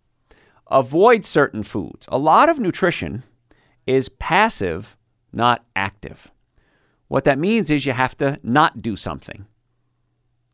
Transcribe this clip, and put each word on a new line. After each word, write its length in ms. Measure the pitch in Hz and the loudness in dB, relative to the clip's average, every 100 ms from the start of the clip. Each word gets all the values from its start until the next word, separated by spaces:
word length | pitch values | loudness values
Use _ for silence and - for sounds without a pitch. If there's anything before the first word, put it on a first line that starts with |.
| _ _ _ _ _ _ - | _ _ _ _ _ _ 0
Avoid 580 | 135 123 156 220 233 - | 0 0 2 4 4 2
certain 360 | 160 139 110 | 0 0 -2
foods. 460 | 101 110 71 - - | -8 -8 -8 -12 -6
A 100 | 127 | -2
lot 300 | 156 190 302 | 2 4 4
of 100 | 311 | 2
nutrition 640 | 190 - 175 - 78 110 - _ _ _ _ _ - | -2 0 -2 -2 -6 -8 -12 _ _ _ _ _ -2
is 220 | 131 127 | -2 -2
passive, 880 | _ - 175 220 - 92 82 107 _ _ _ _ | _ -2 2 2 0 -6 -6 -10 _ _ _ _
not 320 | - 120 117 _ 95 | 0 0 0 _ -6
active. 560 | 98 _ 69 - - _ _ _ _ _ _ _ - | -6 _ -18 -18 -20 _ _ _ _ _ _ _ -4
What 160 | 135 147 | -2 2
that 120 | 135 | 2
means 320 | 180 226 151 | 2 0 0
is 160 | 147 135 | -2 -2
you 60 | |
have 260 | 120 131 - | -2 -2 0
to 200 | 139 147 | -2 -2
not 380 | 113 139 156 - | 0 2 2 0
do 140 | 117 95 | -8 -6
something. 500 | 95 69 - - 98 _ _ _ _ _ _ _ _ _ _ | -8 -10 -14 -18 -18 _ _ _ _ _ _ _ _ _ _